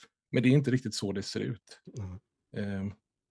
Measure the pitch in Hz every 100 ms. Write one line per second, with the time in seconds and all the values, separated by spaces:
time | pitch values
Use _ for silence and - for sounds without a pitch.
0 | - _ - 123 127 143 135 127 110 -
1 | 101 98 - 107 101 110 _ - - 123
2 | 92 92 _ _ _ 110 101 98 101 -
3 | _ _ _